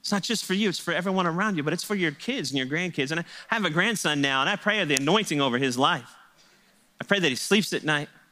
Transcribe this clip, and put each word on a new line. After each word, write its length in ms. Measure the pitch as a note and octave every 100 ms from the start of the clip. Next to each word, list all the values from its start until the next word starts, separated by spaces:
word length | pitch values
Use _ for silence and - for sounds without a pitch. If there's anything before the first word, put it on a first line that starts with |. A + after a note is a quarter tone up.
It's 100 | -
not 100 | G3+
just 220 | - A3
for 100 | -
you, 140 | F#3+ G#3+
it's 120 | -
for 140 | -
everyone 320 | E3 F#3 F#3+ F3
around 300 | E3 G#3+ F3+
you, 80 |
but 80 | D3
it's 120 | E3+
for 120 | - G#3
your 160 | E3+
kids 400 | C#3+ - C4 C#3+
and 60 | C3+
your 100 | C3
grandkids. 440 | D3+ F3+ D#3 C3+
And 100 | D#3+
I 40 | E3 - -
have 160 | A3+
a 60 | F#3
grandson 500 | D#3+ G3+ A3 E3 D3
now, 220 | C#3 C3+
and 80 | C#3+
I 80 | G3+
pray 260 | - G#3+
the 120 | E3 C3+
anointing 440 | C#3 G#3 G3 D3
over 180 | C#3 B2
his 200 | C3+ A#2+
life. 360 | C#3+ E3 A#2 - - _ _ _ _ _ _ _
I 60 | -
pray 140 | G3+
that 100 | E3+
he 60 | A#2+
sleeps 360 | - G3+ F#3
at 100 | D#3
night. 260 | D3+ D3+ D3+ - _